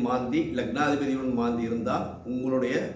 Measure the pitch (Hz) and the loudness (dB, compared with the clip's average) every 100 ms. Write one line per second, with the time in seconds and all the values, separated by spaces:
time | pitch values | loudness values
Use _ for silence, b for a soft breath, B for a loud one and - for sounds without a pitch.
0 | 120 123 120 156 156 123 117 135 147 143 | 2 0 0 0 0 -2 -2 0 2 2
1 | 135 131 131 120 120 117 113 117 107 160 | 0 0 0 0 2 0 0 0 0 0
2 | - - 117 127 131 131 120 160 190 | -2 -8 -6 -2 2 2 2 0 -2